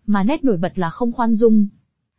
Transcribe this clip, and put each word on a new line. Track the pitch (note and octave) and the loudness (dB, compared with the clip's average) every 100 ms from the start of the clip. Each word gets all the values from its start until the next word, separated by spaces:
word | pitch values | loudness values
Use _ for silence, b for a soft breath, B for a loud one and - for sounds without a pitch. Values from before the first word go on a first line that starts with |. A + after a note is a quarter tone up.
| - | -4
mà | G3+ | -2
nét | G3 D#4 | 0 -2
nổi | C4+ F3+ | -2 -2
bật | F3 F#3 | -4 -4
là | E3 | -8
không | - A#3+ | -6 -6
khoan | A#3+ A#3 | -4 -2
dung. | G#3+ A#3 G#3+ G3+ - _ _ _ | 2 4 4 0 -4 _ _ _